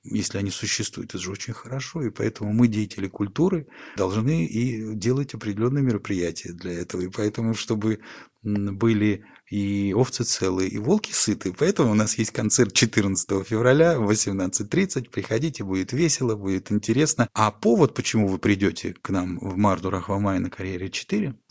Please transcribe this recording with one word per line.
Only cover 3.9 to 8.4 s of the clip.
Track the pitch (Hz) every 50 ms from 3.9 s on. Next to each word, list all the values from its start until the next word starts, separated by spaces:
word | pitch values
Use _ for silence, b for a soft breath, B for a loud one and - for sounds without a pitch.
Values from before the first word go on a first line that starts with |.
| B
должны | 98 98 92 98 110 110 135 160 165 165
и | - - 113 120 127 117 107 110 110 110
делать | 107 90 117 127 139 143 139 -
определенные | 113 - 107 101 104 113 123 135 143 135
мероприятия | 127 110 101 - - 101 90 87 85 82 - - 87 87
для | 85 - 90 87
этого. | 87 87 - - 90
И | 90 95
поэтому, | 101 - 104 104 - - 113 113 113
чтобы, | 107 - - 113 107 104 110 110 104 B B B B B B B _